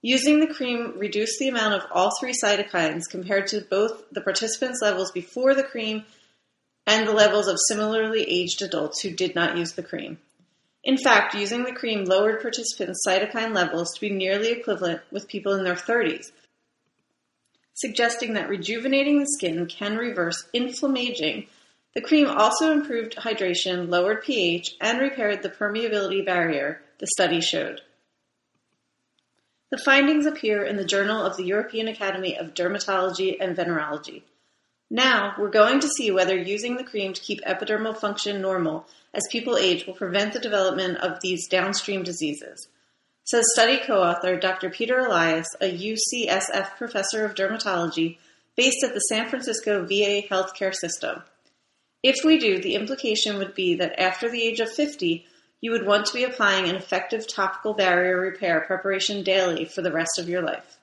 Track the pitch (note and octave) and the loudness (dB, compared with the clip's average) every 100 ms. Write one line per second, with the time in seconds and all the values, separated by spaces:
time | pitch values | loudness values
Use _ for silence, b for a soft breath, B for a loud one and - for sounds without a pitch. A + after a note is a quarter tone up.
0 | A#3 B3+ C4 D4+ D#4 - B3+ A#3 A#3 F#3 | 2 4 6 6 4 0 -4 -2 -4 -6
1 | G3+ G3+ A3 - C4+ A#3+ G#3+ G3 - F3+ | -4 -2 -2 0 -2 0 0 0 0 2
2 | G3 G#3 B3+ A#3+ G#3+ G3+ G3+ F3+ D#3+ D#3 | 2 0 -4 0 2 2 0 0 0 -2
3 | E3+ F3 F3 G3+ G3 G#3 - G3 A3 A3 | -8 -10 0 0 0 -4 -2 0 0 -2
4 | - G#3 G3+ F#3+ A3 - B3+ B3 G#3+ F#3 | -10 -6 -4 -2 -2 -2 -4 0 0 0
5 | F#3 F#3 F3+ - C4 C4+ C4+ A#3 A3 A3 | -2 -6 -8 0 2 4 0 -4 -4 -6
6 | G#3+ b b b _ _ _ _ - A3 | -8 b b b _ _ _ _ 2 4
7 | G#3+ G#3+ G#3+ G#3+ G3 F3 - G#3 G#3+ A3 | 4 6 8 6 2 0 0 0 0 0
8 | A3 A3 - F3+ F3+ - F#3+ E3 D3+ - | 0 0 0 0 -2 -4 -4 -2 -2 -4
9 | G3 E3+ F#3 F3+ E3+ E3+ E3+ - E3+ F3+ | -6 -4 -2 0 0 0 -4 -6 -8 -10
10 | - E3 _ _ _ _ _ _ - C4+ | -10 -14 _ _ _ _ _ _ 0 2
11 | C4+ G#3+ G3+ G#3 G3+ A#3+ B3 B3 A#3 G#3+ | 6 6 6 -2 -2 -2 -4 -4 -4 -2
12 | F#3 F#3+ G#3+ A3 A#3+ A#3 A3 - F3+ F#3 | 2 4 4 0 -4 -6 -6 -6 -6 -4
13 | - F#3+ G#3 A3+ A3+ G#3 E3+ D#3+ E3+ - | 0 0 0 -4 -2 0 0 0 -4 -6
14 | G#3 G3 F#3 G3+ A3+ A#3 A#3 G3 F3 D#3+ | -4 -2 0 0 0 -2 -2 -2 -2 -4
15 | - G3+ G#3 G3+ G3 G3 F#3 F3+ - A#3 | -8 -12 -8 -6 -2 0 0 -2 0 0
16 | F#3 D#3 - _ _ _ _ _ _ _ | 0 -2 -10 _ _ _ _ _ _ _
17 | _ _ _ _ _ _ _ - C4 G#3 | _ _ _ _ _ _ _ -8 -6 0
18 | A#3 A#3 A#3+ G#3+ - G3 E3 A3+ C4 C#4 | 0 0 -2 -2 -2 -4 -4 -4 2 2
19 | C#4 D4 C#4 - F3+ E3 E3+ - G#3 A3 | 4 4 2 -2 -2 -2 -4 -4 -4 -2
20 | A#3+ G3 E3+ E3 - A#3+ B3 - C#4 C4 | -4 -2 -2 -4 -4 -4 -2 -2 -2 0
21 | B3 - D#3 - - b b b _ - | -2 -2 -4 -4 -10 b b b _ -10
22 | - D4+ C#4 - G#3+ - D#4+ D4+ D4 A#3 | 2 4 6 6 4 4 2 2 0 -4
23 | A3 - A3+ G#3+ F#3 F3 F#3+ F3+ F3 F3 | -6 -8 -6 -2 0 0 -2 -2 0 2
24 | F#3 G#3+ - B3 F3 E3+ - - G#3+ B3 | 2 0 0 0 2 0 -4 -4 -2 0
25 | C4+ C4 G#3 G3 F#3+ - G#3 G#3+ A#3 G#3 | 0 0 -2 0 -6 -4 -2 0 0 0
26 | F#3+ G3 G3 F3+ E3 D3 C#3+ D#3+ - _ | 0 -2 0 0 2 0 -2 -6 -16 _
27 | - - F3+ E3+ E3 D#3+ - - - _ | -2 2 4 4 0 0 -4 -8 -18 _
28 | _ _ _ _ _ _ _ _ _ _ | _ _ _ _ _ _ _ _ _ _
29 | _ _ _ _ _ _ _ C4 - C4+ | _ _ _ _ _ _ _ -2 4 6
30 | C#4 D4+ D4 D4 A3 G#3 G3+ G#3 F3 G3 | 6 4 2 0 0 0 0 -2 0 2
31 | G3+ A3 F#3+ F#3 F3+ G#3 A#3 A3 A3 A3 | 2 0 -2 -2 -2 -2 -2 -4 -6 -4
32 | G3 F#3 F#3 - E3 - F3+ G3+ G3+ F#3+ | -4 -2 -4 -4 -8 -2 -2 -2 -2 0
33 | F#3 F3 F#3+ - F#3+ E3+ F3 E3 D3+ D3+ | 0 0 -2 0 -4 -2 -2 -2 -2 -6
34 | - - _ _ _ _ _ _ _ A3+ | -10 -18 _ _ _ _ _ _ _ 4
35 | C4 A#3 G3+ G3 G3+ A3 A3 C4+ C#4+ - | 4 6 2 -2 2 6 8 6 2 0
36 | A3+ F#3 F#3 F#3+ F3 G#3 A#3+ B3 C4 G#3+ | 2 4 4 2 0 -4 -4 -6 -6 -4
37 | F#3+ F#3 - G#3 - F#3 G#3+ G#3+ A3 A3 | -4 -6 -6 -6 -4 -4 -2 -2 -2 -4
38 | G#3 G3+ G#3 G3+ F#3+ F#3 E3 D#3 b b | -4 -4 -4 -2 -2 0 0 -4 b b
39 | b - - A#3 A#3+ A3+ F#3+ F3 - F#3 | b -8 -4 -4 0 2 2 2 -4 -8
40 | F#3+ F#3+ G#3+ A#3 A#3 G#3 F#3+ F3+ F#3 F3 | -2 0 0 -2 -2 2 2 0 -2 -2
41 | F#3 D#3+ F#3 F3+ - F#3 F#3+ G3+ - G3 | -4 -4 -4 -4 0 0 0 -2 -4 -6
42 | F3 E3+ D3+ D3 - - - _ _ _ | -6 -4 -6 -6 -12 -18 -20 _ _ _
43 | _ _ - A#3+ A#3 - A#3 C4 - G#3 | _ _ 0 2 4 4 4 4 2 4
44 | F3 F3 F3+ F3+ F#3+ F#3 F#3 - A#3 B3+ | 4 2 0 0 0 -2 -6 -4 0 0
45 | B3 F3+ E3 D#3+ E3 - F#3+ F3 G3+ A3 | 2 2 4 2 -2 -4 -4 -2 -6 -4
46 | - B3 A3 F#3+ - G3 F#3+ - A#3 G#3 | -2 -2 0 0 0 -2 -4 -8 -6 -4
47 | G3 A3 G#3+ G3+ F#3+ A3 G#3 F3+ E3+ E3 | -2 -2 -2 -2 -2 -2 -2 0 -2 0
48 | E3 E3 b b b - B3+ B3+ B3+ G#3 | -2 -4 b b b 2 2 2 -2 0
49 | - A3 A#3 C4 B3+ A3 - G3+ F3 G3 | -2 -2 -2 -4 -4 -4 0 -2 0 0
50 | G3+ G3+ G3+ F#3+ F#3 - F#3+ F#3+ E3+ - | 2 0 0 -2 -2 -2 -4 -2 -6 -6
51 | - - - _ _ _ _ _ _ _ | -6 -8 -12 _ _ _ _ _ _ _
52 | C4 C4 D#4 D#4+ A3+ F#3 F#3+ - G#3+ C4 | 2 4 4 4 4 0 0 -2 -4 -4
53 | A#3 G#3+ G#3+ G3+ G3 - F3+ E3+ F3 - | -2 0 0 -2 -6 -2 0 0 -2 0
54 | F#3 F#3 A#3 A#3+ A3+ A3+ A3 - D4 - | 0 0 -4 -2 -2 0 -4 0 -2 0
55 | F3 E3+ b b b _ A3+ A3+ F#3+ G#3 | -2 -2 b b b _ -2 -2 2 2
56 | G#3+ B3 B3+ B3 G#3 F#3+ F3+ F#3 - F#3+ | 2 -2 -2 2 2 4 0 -2 -2 -2
57 | - A3+ A3 - F#3+ F#3+ G#3+ G#3 F#3 F3 | -2 -6 -6 -2 -2 -2 -4 2 4 4
58 | F3+ F3+ F#3 F#3 F#3 D#3+ D#3+ F#3 F#3+ F#3+ | 4 2 -2 -2 0 0 0 -4 -2 -2
59 | G3 G3+ F#3 F#3+ F#3 D#3+ D#3+ - F3+ D#3+ | -2 -2 2 2 2 0 -4 -4 -2 -2
60 | E3 - E3+ F3+ D#3+ - - - | -2 -4 -4 -2 -2 -6 -10 -20